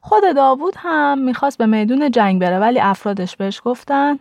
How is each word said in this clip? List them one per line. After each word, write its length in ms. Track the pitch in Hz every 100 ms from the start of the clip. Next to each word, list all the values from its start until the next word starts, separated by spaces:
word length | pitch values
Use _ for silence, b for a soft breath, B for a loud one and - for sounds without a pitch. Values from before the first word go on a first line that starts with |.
خود 220 | - 427 392 277
داوود 380 | 269 269 339 -
هم 400 | 359 320 294 277
می‌خواست 400 | 254 240 277 -
به 80 | 226
میدون 460 | 220 214 262 294
جنگ 300 | 240 202 185
بره، 180 | 180 185
ولی 200 | 214 247
افرادش 560 | 196 190 208 196 185 -
بهش 260 | 196 202 -
گفتن 540 | 247 - 277 285 285